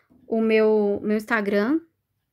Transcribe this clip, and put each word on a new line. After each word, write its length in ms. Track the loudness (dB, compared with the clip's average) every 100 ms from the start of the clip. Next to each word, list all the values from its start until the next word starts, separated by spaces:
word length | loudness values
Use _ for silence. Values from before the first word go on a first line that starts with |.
| _ _ -6
o 140 | -2
meu, 600 | 2 2 2 2 0 -2
meu 140 | -2 -4
Instagram. 640 | -2 -4 0 0 0 -2 -4 _ _ _ _